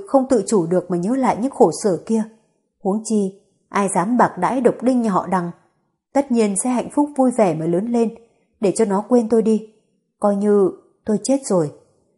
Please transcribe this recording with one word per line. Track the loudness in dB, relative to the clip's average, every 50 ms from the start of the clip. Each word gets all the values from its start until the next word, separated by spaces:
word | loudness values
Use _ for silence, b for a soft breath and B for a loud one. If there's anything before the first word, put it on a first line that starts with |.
| 0
không | 0 0 2 2 2
tự | 0 0 2
chủ | 0 0 0 0
được | 0 0 -2 0 -2
mà | -4
nhớ | -2 -2 -2 -2
lại | 0 0 0 0 -2
những | -4 -2
khổ | 2 4 4 4 2 0 -2
sở | -2 -2 -2 -2
kia. | -2 -2 -2 -2 -4 -10 _ _ _ _ _ _ _ _ _ -4
Huống | -4 -4 -4 -4
chi, | -2 -2 -2 -2 -2 -6 -12 _ _ _ _ _ _
ai | -4 -2 -2 0 -2
dám | -2 -2 0 2
bạc | 2 2 2 0
đãi | -2 -2 -2 0 0
độc | 2 0 0 0
đinh | 0 0 0 0
nhà | 0 0
họ | 0 -2 -2
Đằng. | -2 -2 -2 -2 -4 -8 _ _ _ _ _ _ _ _ _ _ _ -2
Tất | -2 0 0
nhiên | 0 0 2 0 0 -2 -2
sẽ | -2
hạnh | -2 -2 -4 -2 -2
phúc | -2 -2 0 0
vui | 0 0 2
vẻ | 2 2 2 2 0
mà | -2 -2
lớn | -2 -2 -2 -2
lên, | 0 0 0 0 -2 -4 b b b b b b b b _
để | -2 -2 0
cho | 0 0
nó | 0 0 -2 0 2
quên | 2 2 2 2
tôi | 0 2
đi. | 2 2 0 0 -2 -8 _ _ _ _ _ _ _ _ _ _
Coi | -2 0 0
như | 0 2 2 4 4 4 2 0 -6 _ _ _ _ _
tôi | -4 -4 -2 0
chết | 0 -2 -2 0
rồi. | 0 0 0 0 -2 -6 -12 _ _ _ _ _ _ _